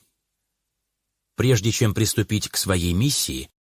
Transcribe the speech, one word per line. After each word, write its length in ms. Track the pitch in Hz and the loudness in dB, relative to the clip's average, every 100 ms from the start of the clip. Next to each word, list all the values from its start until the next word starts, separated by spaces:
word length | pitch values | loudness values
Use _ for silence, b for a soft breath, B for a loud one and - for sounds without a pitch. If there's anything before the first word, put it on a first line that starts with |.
| _ _ _ _ _ _ _ _ _ _ _ _ _ - | _ _ _ _ _ _ _ _ _ _ _ _ _ -2
Прежде 360 | 123 117 110 | 2 2 2
чем 220 | - 110 | 0 0
приступить 540 | 98 107 - 101 104 - | 2 0 0 -2 -2 -4
к 100 | - | -6
своей 360 | 98 92 87 | -2 0 2
миссии, 560 | 87 143 131 - 67 67 _ _ | 2 0 0 -4 -6 -10 _ _